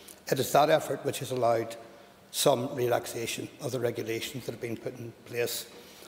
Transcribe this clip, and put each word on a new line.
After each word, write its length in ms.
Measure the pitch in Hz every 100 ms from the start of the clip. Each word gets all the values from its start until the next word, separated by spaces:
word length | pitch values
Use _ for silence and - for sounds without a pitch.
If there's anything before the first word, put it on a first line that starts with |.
| - - -
It 100 | 135
is 120 | 123
that 180 | 151 151
effort 340 | 156 - 139 139
which 140 | -
has 120 | 127
allowed 440 | 127 117 117 110 - - - - - -
some 420 | - 147 131 127 123
relaxation 720 | 123 117 - 120 113 - 110 -
of 100 | 143
the 80 | 123
regulations 640 | 120 117 110 113 - 127 123
that 60 |
have 100 | 117
been 140 | 117 110
put 220 | 127 123
in 140 | 117 - -
place. 420 | 120 117 - - - - -